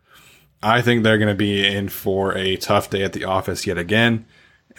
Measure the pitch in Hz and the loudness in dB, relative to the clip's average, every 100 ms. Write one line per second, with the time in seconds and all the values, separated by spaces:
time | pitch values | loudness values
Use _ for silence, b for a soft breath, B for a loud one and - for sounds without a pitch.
0 | b b b b b - 107 120 117 120 | b b b b b -6 0 2 4 2
1 | 110 110 107 98 104 101 98 101 98 - | 4 4 2 0 0 2 0 0 -4 -6
2 | - 95 95 95 95 92 - 101 - 101 | -4 0 0 -2 -2 -2 0 0 0 -4
3 | 98 - 92 95 95 87 - 87 87 110 | -4 -4 -2 -2 -2 -6 -4 -4 0 2
4 | 117 113 - b b b b | 2 0 -6 b b b b